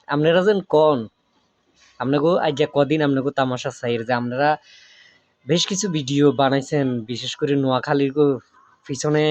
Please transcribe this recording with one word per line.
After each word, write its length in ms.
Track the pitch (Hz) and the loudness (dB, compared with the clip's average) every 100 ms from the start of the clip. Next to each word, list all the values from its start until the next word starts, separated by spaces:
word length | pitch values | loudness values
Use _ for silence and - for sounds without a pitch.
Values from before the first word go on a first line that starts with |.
| - | -4
আপনারা 320 | 147 156 175 | 0 2 2
যেন 160 | 190 202 185 | 2 0 2
কন, 240 | 156 156 135 110 _ _ _ _ _ _ _ _ - | 4 4 2 -4 _ _ _ _ _ _ _ _ -8
আপনাগো 320 | 123 143 160 - | -2 0 2 0
আজ 160 | 160 139 | 0 -2
যে 80 | 151 | -2
কদিন 260 | 143 139 156 | 0 0 2
আপনাগো 280 | 147 135 135 | 0 0 -2
তামাশা 400 | 135 131 123 135 - | -2 -2 -4 -8 -6
চাইর 200 | 120 117 113 | -4 -4 -2
যে 40 | |
আপনারা 380 | 123 120 127 147 151 _ - - - - _ _ _ 123 | -4 -4 -2 0 0 _ -20 -20 -20 -20 _ _ _ -2
বেশ 160 | 170 - | -2 0
কিছু 200 | 190 202 156 | -4 -4 -4
ভিডিও 280 | 131 143 143 | -2 2 2
বানাইছেন, 540 | 120 135 139 139 151 131 123 110 | 4 2 0 -2 -2 -2 -4 -6
বিশেষ 220 | 117 127 - | -10 -10 -4
করে 180 | 147 143 | -2 0
নোয়াখালীর 560 | 135 127 147 147 139 | 0 0 0 0 0
গো 140 | 143 143 127 - _ _ _ - | 2 2 0 -6 _ _ _ -12
পিছনে 380 | 135 151 151 151 | -6 -2 0 2